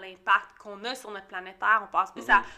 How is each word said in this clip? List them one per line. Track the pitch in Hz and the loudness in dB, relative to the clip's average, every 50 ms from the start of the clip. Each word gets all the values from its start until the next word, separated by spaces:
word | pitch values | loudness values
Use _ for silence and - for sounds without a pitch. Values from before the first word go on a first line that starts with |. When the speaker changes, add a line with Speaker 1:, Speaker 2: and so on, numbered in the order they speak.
| 190 | -12
Speaker 1:
l'impact | 190 185 185 - - 196 202 - - - - | -16 -18 -6 0 2 2 2 0 -2 -20 -20
qu'on | - 214 202 196 208 | -18 -16 -14 -10 -8
a | 240 262 | -8 -8
sur | 269 - 214 208 | -8 -10 -12 -12
notre | 196 190 - | -14 -14 -14
planète | 202 185 185 185 190 - | -14 -14 -14 -14 -10 -2
Terre, | - 202 220 214 202 | 2 4 4 4 2
on | - | 0
pense | - 175 190 - - | 0 0 0 0 -4
plus | 233 233 - | -6 0 4
à, | 214 202 | 4 4
Speaker 2:
Mhm. | 202 - - | 4 2 -10